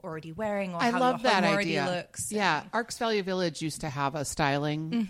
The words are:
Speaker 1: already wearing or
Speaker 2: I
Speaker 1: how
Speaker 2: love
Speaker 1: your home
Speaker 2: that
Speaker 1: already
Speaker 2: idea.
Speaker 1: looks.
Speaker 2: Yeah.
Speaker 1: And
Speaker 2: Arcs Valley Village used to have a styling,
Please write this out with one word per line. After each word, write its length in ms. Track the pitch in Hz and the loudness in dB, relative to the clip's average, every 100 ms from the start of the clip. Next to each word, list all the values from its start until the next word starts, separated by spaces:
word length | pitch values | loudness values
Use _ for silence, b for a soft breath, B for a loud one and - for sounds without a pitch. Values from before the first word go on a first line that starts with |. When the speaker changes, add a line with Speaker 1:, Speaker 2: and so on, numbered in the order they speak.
Speaker 1:
already 300 | 185 160 156 | -12 -12 -12
wearing 400 | 160 214 202 190 170 | -6 -4 -2 -4 0
or 80 | |
Speaker 2:
I 80 | 240 | 0
Speaker 1:
how 80 | 262 | 4
Speaker 2:
love 240 | 254 247 | 2 2
Speaker 1:
your 80 | 254 | 4
home 100 | 202 | 4
Speaker 2:
that 80 | 170 | 4
Speaker 1:
already 260 | 165 190 156 | 2 2 0
Speaker 2:
idea. 160 | 139 180 | 0 -2
Speaker 1:
looks. 360 | - - - | -6 -8 -4
Speaker 2:
Yeah. 280 | 208 190 151 | 0 2 2
Speaker 1:
And 60 | - | 0
Speaker 2:
Arcs 240 | 220 233 - | -4 -4 -4
Valley 220 | 226 214 | 0 0
Village 400 | 185 185 175 147 | 0 0 0 0
used 200 | 156 - | -6 -4
to 80 | 160 | -6
have 240 | 143 139 | -2 -2
a 120 | 151 139 | -2 -4
styling, 800 | - 147 143 151 151 160 233 | 0 2 2 0 -2 -2 -2